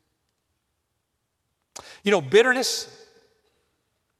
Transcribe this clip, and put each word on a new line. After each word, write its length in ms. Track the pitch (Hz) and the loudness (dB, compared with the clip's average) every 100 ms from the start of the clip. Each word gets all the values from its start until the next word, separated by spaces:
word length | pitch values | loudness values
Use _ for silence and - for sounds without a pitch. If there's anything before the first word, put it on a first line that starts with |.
| _ _ _ _ _ _ _ _ _ _ _ _ _ _ _ _ _ - - - | _ _ _ _ _ _ _ _ _ _ _ _ _ _ _ _ _ -20 -20 -10
You 60 | 202 | -2
know, 120 | 202 | -2
bitterness 680 | 135 196 247 254 247 - - - - _ _ _ _ _ _ _ _ _ _ _ | 2 2 4 0 -4 -6 -12 -20 -20 _ _ _ _ _ _ _ _ _ _ _